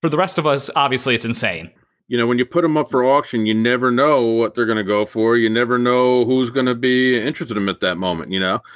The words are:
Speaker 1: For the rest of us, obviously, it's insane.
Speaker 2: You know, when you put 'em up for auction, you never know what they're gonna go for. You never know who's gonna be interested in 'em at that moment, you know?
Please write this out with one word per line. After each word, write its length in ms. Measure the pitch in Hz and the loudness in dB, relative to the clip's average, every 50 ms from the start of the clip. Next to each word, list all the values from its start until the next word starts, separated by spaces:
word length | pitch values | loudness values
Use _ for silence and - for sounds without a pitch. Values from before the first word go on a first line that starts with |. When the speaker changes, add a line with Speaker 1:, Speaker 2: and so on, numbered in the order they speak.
Speaker 1:
For 60 | - 165 | -2 -2
the 60 | 147 151 | 0 0
rest 200 | 185 185 - - | -2 -2 -2 -2
of 80 | 151 | 0
us, 220 | 151 139 143 135 - - | 0 0 0 -2 -4 -2
obviously, 380 | 139 139 139 131 127 - 135 120 | 0 0 0 0 -2 0 0 -2
it's 100 | 110 - | -2 -2
insane. 460 | 113 117 - - 104 87 80 82 - _ _ _ _ _ _ _ _ | -4 -4 -2 -2 -4 -4 -6 -12 -16 _ _ _ _ _ _ _ _
Speaker 2:
You 100 | 127 120 | -2 0
know, 80 | 117 | 2
when 100 | 117 123 | 2 2
you 80 | 123 123 | 0 0
put 200 | 123 - - 175 | 0 0 0 0
'em 120 | 160 151 | 2 0
up 140 | 151 143 - | 0 -2 0
for 140 | - 131 123 | 0 0 2
auction, 420 | 127 139 147 143 - - 117 110 | 4 2 2 0 -2 -4 -2 0
you 80 | 107 110 | 0 0
never 360 | 110 113 120 127 123 127 127 | 2 2 2 0 2 0 0
know 320 | 120 120 139 151 151 135 | 2 2 2 2 2 2
what 320 | 120 113 113 113 117 110 - | 2 2 2 2 0 0 0
they're 120 | - 120 | -2 -2
gonna 160 | 110 113 107 104 | 0 0 -2 0
go 220 | 95 104 104 107 | 0 0 0 0
for. 300 | - - 113 110 113 117 | -2 -2 0 2 2 2
You 120 | 120 117 110 | 2 2 2
never 300 | 110 117 123 117 123 123 | 2 0 0 0 0 0
know 460 | 120 123 123 123 127 127 127 123 120 | 2 2 2 2 2 2 2 2 2
who's 240 | 110 131 131 131 117 | 2 2 0 0 0
gonna 240 | 120 135 127 127 123 | -2 -2 -2 -2 -2
be 440 | 120 123 127 127 127 127 131 127 117 | -2 0 0 0 2 2 2 0 0
interested 380 | 107 135 156 - - 120 113 | -2 -4 -6 -6 -8 -6 -4
in 60 | 107 | -4
'em 60 | 101 98 | -2 -4
at 100 | 92 - | -4 -2
that 160 | - 92 90 | -2 -4 -2
moment, 360 | 85 92 92 87 82 78 - | -2 -2 -4 -4 -4 -6 -6
you 80 | 92 95 | -4 -2
know? 200 | 95 92 98 107 _ - - | -2 -2 -2 -4 _ -12 -20